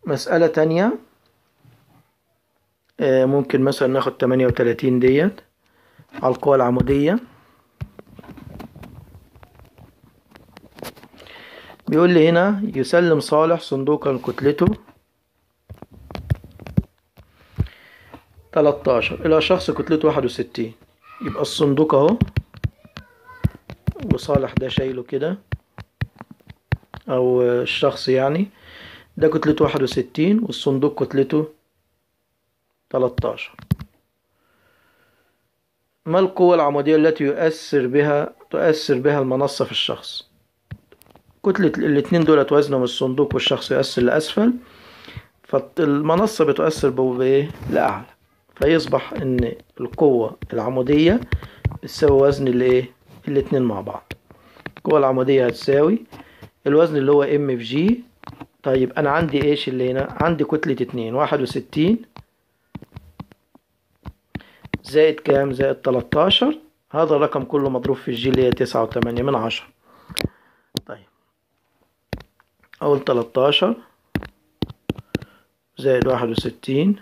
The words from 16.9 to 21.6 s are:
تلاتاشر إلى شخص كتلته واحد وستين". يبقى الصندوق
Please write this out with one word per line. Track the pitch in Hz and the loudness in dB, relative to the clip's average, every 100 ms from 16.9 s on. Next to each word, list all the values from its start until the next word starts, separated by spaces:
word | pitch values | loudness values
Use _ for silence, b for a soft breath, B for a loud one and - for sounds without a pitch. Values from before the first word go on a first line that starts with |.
| _ _ _ B B B B B B B B B B B _ _ | _ _ _ B B B B B B B B B B B _ _
تلاتاشر | - 147 143 151 120 - - 165 | 0 0 0 0 0 -2 -4 0
إلى | 156 | 2
شخص | 156 180 - | 2 0 0
كتلته | 151 131 156 156 | -6 -2 0 2
واحد | 151 | 0
وستين". | 123 - 123 - 113 113 _ _ _ - 170 | -4 -6 -10 -6 -8 -10 _ _ _ -12 -8
يبقى | - | -6
الصندوق | 147 - | -6 0